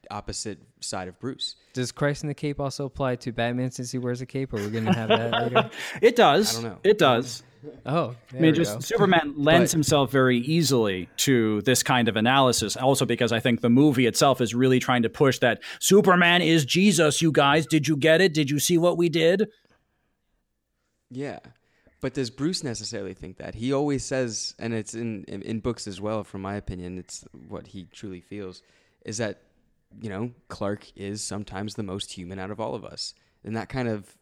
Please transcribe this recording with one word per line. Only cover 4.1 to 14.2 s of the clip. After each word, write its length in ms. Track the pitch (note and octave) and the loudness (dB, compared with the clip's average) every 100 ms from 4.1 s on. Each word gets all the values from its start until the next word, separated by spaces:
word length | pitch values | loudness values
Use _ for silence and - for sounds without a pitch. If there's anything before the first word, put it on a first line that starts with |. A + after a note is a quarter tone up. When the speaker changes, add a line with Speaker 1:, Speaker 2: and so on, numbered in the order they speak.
| B2 | -6
Speaker 2:
a 60 | B2+ | -8
cape? 260 | C3+ C3+ | -8 -6
Are 40 | A2 | -6
we 120 | G#2 | -4
gonna 240 | A2+ A2 | -4 0
have 140 | A#2 A2+ | 0 2
that 220 | - A#2 | 0 0
Speaker 3:
<laughs> 220 | A#3 - | -2 0
Speaker 2:
later? 160 | B2+ - - - - | 0 -2 -8 -12 2
Speaker 3:
It 140 | A3 - | 2 6
does. 340 | F#3 D3 G#3 - | 6 6 2 -2
Speaker 1:
I 20 | |
don't 80 | A#2 | -8
know. 60 | F#2 | -2
Speaker 3:
It 140 | G3 G#3+ | 2 6
does. 440 | D3+ A#2+ B2 - _ _ D3 - - | 6 4 0 -12 _ _ -20 -16 -4
Speaker 2:
Oh, 220 | D#3+ B2+ B2 _ | -2 -2 -8 _
Speaker 3:
I 40 | |
mean, 80 | B2+ | 2
Speaker 2:
there 80 | D#3+ | 2
we 20 | |
Speaker 3:
just 220 | D#3 E3 | 4 0
Speaker 2:
go. 60 | G#2+ | -2
Speaker 3:
Superman 540 | - A3+ G3+ E3+ D3+ D3 | -4 2 4 4 2 0
lends 320 | C#3+ E3 F3 | 4 6 4
Speaker 1:
But 60 | E3 | 2
Speaker 3:
himself 340 | C#3+ D3+ C3+ | 2 2 4
very 280 | C#3 C3 B2 | 4 4 2
easily 720 | B2+ D#3+ D3+ C3+ G#2+ F#2 F2 - | 2 0 2 2 2 -2 -6 -4
to 440 | - B2+ A2 G#2+ | 2 4 4 0
this 200 | G#2+ B2 | 2 0
kind 260 | - B2+ A#2 | 2 2 2
of 80 | G#2+ | 2
analysis. 600 | A2 C3+ C3 A2+ G#2+ A#2 | 2 4 4 2 -2 -2
Also, 300 | C3 C3+ A#2+ | 0 2 0
because 260 | A#2+ A#2+ | 0 0
I 80 | A2+ | 0
think 200 | B2+ A#2 | 0 0
the 80 | A#2+ | 4
movie 360 | A#2+ D3+ B2+ A#2+ | 6 6 4 2
itself 340 | - | 4